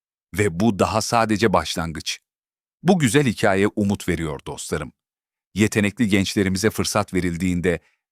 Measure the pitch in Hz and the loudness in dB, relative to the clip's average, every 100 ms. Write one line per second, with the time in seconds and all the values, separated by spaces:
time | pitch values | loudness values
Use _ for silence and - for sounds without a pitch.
0 | _ _ _ 85 104 85 113 95 90 107 | _ _ _ -2 -2 2 2 2 0 0
1 | - 117 110 104 110 90 82 92 82 76 | 0 0 2 2 2 2 -2 -6 -8 -8
2 | - - _ _ _ _ _ _ 165 190 | -10 -12 _ _ _ _ _ _ 2 4
3 | 131 143 135 95 107 95 104 - 101 98 | 4 4 2 2 2 2 0 0 0 -2
4 | - 85 78 69 - 67 - 78 65 - | -2 -4 -4 -8 -12 -14 -8 -8 -8 -16
5 | _ _ _ _ _ 92 107 107 101 - | _ _ _ _ _ 0 0 2 0 0
6 | 110 98 92 107 95 92 107 - 95 107 | 2 2 2 0 0 0 0 -2 -2 -2
7 | 101 92 90 85 90 87 87 82 - _ | -2 -2 -2 -2 -2 0 -2 -4 -8 _
8 | _ | _